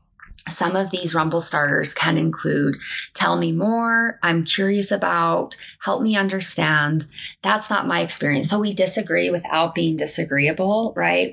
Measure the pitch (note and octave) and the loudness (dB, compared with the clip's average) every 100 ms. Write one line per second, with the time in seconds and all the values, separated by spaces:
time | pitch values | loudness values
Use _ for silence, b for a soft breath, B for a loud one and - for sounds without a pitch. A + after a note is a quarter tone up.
0 | _ - - - - - F3 F#3 F#3+ F3+ | _ -20 -20 -14 -4 -2 0 0 -2 -4
1 | E3+ D#3+ D#3 E3+ - D3+ C#3+ C#3 D3+ - | -2 0 0 0 0 0 2 2 0 0
2 | E3 D#3+ D#3+ - D#3 D3+ D3 C#3+ B B | 0 2 0 -2 -2 0 0 -2 B B
3 | B - F#3+ F3 E3+ E3 G3+ A3+ A#3 A3+ | B -2 0 2 0 0 0 0 2 2
4 | A#3 - F3 E3 D#3+ - G3 G3+ G3+ G3 | 0 0 0 0 0 0 2 2 0 0
5 | F#3 E3+ E3+ E3+ - - B B - G3+ | 0 2 2 0 -2 -10 B B -4 -2
6 | A3 G#3 G3 F#3+ F#3 - D#3 D3+ D3 D#3 | 0 2 0 -2 -2 0 2 2 2 0
7 | D3+ B B B G3 G#3+ - G3+ F3+ E3+ | -4 B B B 0 0 0 0 0 0
8 | E3+ - D3 C#3+ - G#3 G#3+ F#3 F#3 A3 | 0 0 0 0 2 0 0 2 2 2
9 | G3+ E3+ F3+ F3 E3+ D#3+ E3 E3+ E3 D#3 | 0 0 0 -2 0 0 0 0 0 0
10 | D3+ - - C#3 C#3+ - F#3+ G#3 A3+ - | 0 0 0 0 0 2 0 0 0 -2
11 | E3+ F3 F#3 | 0 2 0